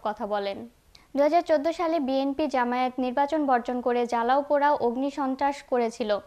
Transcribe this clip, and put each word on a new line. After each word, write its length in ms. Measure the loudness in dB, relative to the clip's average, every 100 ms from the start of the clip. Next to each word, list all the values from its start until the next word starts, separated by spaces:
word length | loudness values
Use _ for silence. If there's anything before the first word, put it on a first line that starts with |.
কথা 240 | -6 -6 -4
বলেন। 420 | -4 -4 -8 -12 _ _ -20 _ 0
দুই 60 |
হাজার 200 | 4 4
চোদ্দ 280 | 2 2 0
সালে 300 | -2 0 0
বিএনপি 460 | 0 0 0 -2 0
জামায়াত 460 | 0 0 0 -2 -2
নির্বাচন 480 | -2 0 0 0 2
বর্জন 340 | 2 0 -2
করে 260 | 0 0 0
জ্বালাও 360 | 0 2 2
পোড়াও 320 | 2 2 4
অগ্নি 360 | 2 0 -2 -4
সন্ত্রাস 520 | -2 -4 0 -2 -2
করেছিল, 560 | -2 0 0 -2 -2 -4